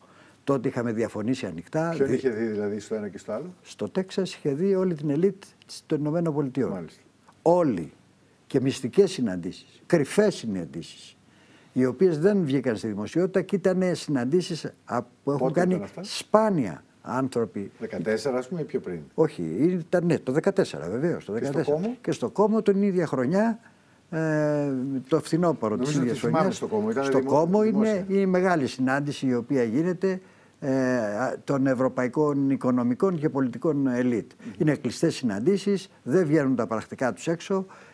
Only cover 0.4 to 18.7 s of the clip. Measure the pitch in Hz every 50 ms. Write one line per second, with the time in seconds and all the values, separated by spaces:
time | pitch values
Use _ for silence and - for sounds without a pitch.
0.4 | - - 139 131 113 135 - 127 117 120 107 113 113 101 - 107 104 117 131 -
1.4 | - 95 80 82 - - - 156 165 170 165 139 139 135 135 127 - 127 107 110
2.4 | 117 110 104 101 104 101 107 104 - - 110 107 104 101 90 98 - - 107 120
3.4 | 160 180 180 - - - - - - - - 190 185 185 - 202 185 175 - -
4.4 | - 151 139 147 190 202 196 185 190 185 170 147 151 147 139 156 185 202 190 -
5.4 | - - - _ - - - - - - 156 143 151 151 156 175 170 160 139 151
6.4 | 143 127 123 139 113 90 98 90 82 80 - - _ _ _ _ _ - - _
7.4 | - 160 175 180 170 139 104 87 80 - - _ _ _ _ _ _ _ _ _
8.4 | _ - - 135 127 135 120 - - 117 - 190 202 175 - - 123 101 92 87
9.4 | 85 90 - - - _ _ - _ - 180 160 135 - - 202 214 202 - -
10.4 | - 110 98 92 82 69 67 82 78 - - - - - - _ _ _ _ _
11.4 | - - - - - - - 127 127 127 123 - 190 180 160 147 160 208 208 196
12.4 | 170 135 135 139 120 127 110 95 - 110 101 101 107 113 - 165 185 185 - 190
13.4 | - - 208 180 - 190 185 185 185 180 160 - - - 147 127 120 131 165 185
14.4 | 175 - 165 143 - - - _ _ - 117 120 120 - _ _ - 139 143 139
15.4 | 131 - 147 170 180 180 185 180 202 - - 175 190 - - - - _ - 214
16.4 | 220 214 190 151 117 90 73 - - _ _ _ - - 110 131 135 123 - 120
17.4 | 113 - - 104 98 - - - 117 - 104 92 82 107 110 110 - 139 123 127
18.4 | 127 - 185 170 143 -